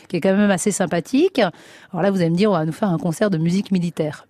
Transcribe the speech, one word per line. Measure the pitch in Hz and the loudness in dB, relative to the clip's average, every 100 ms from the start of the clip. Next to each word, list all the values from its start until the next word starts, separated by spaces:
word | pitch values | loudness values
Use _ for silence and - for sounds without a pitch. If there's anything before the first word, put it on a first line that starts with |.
| - | -8
qui | 180 | -2
est | |
quand | 185 190 | 0 2
même | 208 | 2
assez | 185 220 | 2 -2
sympathique. | 185 180 170 - 262 370 - | -2 -2 -2 -2 0 2 2
Alors | 196 - - - - 175 | 0 -2 -16 -20 -10 -2
là, | 190 | 0
vous | 190 | 2
allez | 170 | 0
me | 170 | 2
dire, « | 214 | 2
On | |
va | 180 | 2
nous | 156 | -2
faire | 156 208 | -2 -2
un | 165 | -2
concert | 175 156 214 | -2 -2 0
de | 165 | 0
musique | 170 185 202 | 0 0 0
militaire. » | 190 170 - 151 - - | -2 -2 -4 -6 -6 -4